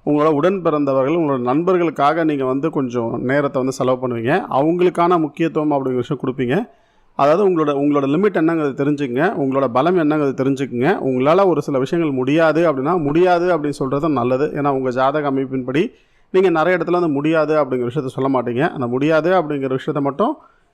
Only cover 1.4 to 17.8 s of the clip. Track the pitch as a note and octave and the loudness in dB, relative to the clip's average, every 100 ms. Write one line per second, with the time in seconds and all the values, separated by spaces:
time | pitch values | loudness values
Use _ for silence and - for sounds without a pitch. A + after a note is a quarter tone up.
1.4 | A#2+ C#3+ F3 F#3 E3+ C#3+ C#3+ D#3+ D#3+ C#3+ | 0 0 2 0 0 0 0 2 0 0
2.4 | B2+ C3 D#3+ D#3 B2+ A#2+ A#2 A#2+ B2 C#3+ | -2 -2 -2 -2 -2 -2 -4 -4 -2 0
3.4 | C#3+ C3+ C3 C3 C3 B2+ B2+ A#2 A2+ F3+ | 0 -2 -2 -2 0 0 -2 -4 -2 -2
4.4 | - B2+ D#3 F3 F3+ E3 E3+ F3+ D3+ - | 0 0 2 2 2 2 2 2 0 -2
5.4 | E3 D#3 D3+ C#3+ C3+ B2+ A#2 C#3 C3+ C3 | -2 0 0 0 0 -2 -2 -4 -4 -2
6.4 | B2 D#3 A#3+ _ _ _ _ - C#3+ E3+ | 0 -2 -2 _ _ _ _ 0 2 4
7.4 | G3+ E3+ D3 C#3 D3 D3 C#3 D3+ G#3 F3+ | 2 2 0 0 2 2 2 2 2 2
8.4 | D#3+ E3 D3 B2+ C#3 C#3+ C#3 A#2+ F3 - | 2 2 -2 0 0 0 -2 0 -2 0
9.4 | C3+ C3+ C3 B2 D#3+ F#3 D3+ D3+ C#3+ C3 | -2 0 0 2 2 2 2 2 0 0
10.4 | C3+ C3+ C3 A#2 C#3+ G3+ C3+ B2+ C#3 F3+ | -2 -2 -4 -2 0 0 -2 0 2 4
11.4 | G3 D3+ D3+ C3+ C3+ F3 D#3+ C3 B2+ D#3 | 4 2 -2 -2 -2 -2 -2 -2 0 2
12.4 | D#3+ D#3 E3+ C3+ C#3 F3+ C#3+ D3+ F3+ F3 | 2 2 2 0 -2 -2 0 2 4 2
13.4 | F3+ E3 D3 C#3 C3+ C#3 D#3+ C3 B2 C3 | 2 0 -2 -4 -4 -2 0 0 0 0
14.4 | D3+ D3 C#3+ C3+ C3 B2 C3 D3+ C#3+ C3+ | -2 -2 -2 -2 -2 0 0 0 -2 -2
15.4 | C3+ C3 B2 C3+ A3+ - _ _ _ F#3 | -4 -6 -2 -2 -2 -6 _ _ _ 0
16.4 | F#3+ E3 D#3+ F3+ E3 F3 E3+ C#3 D3+ D#3+ | 2 2 2 0 0 0 0 0 0 2
17.4 | D3+ D#3 C3+ B2+ | 2 0 0 -2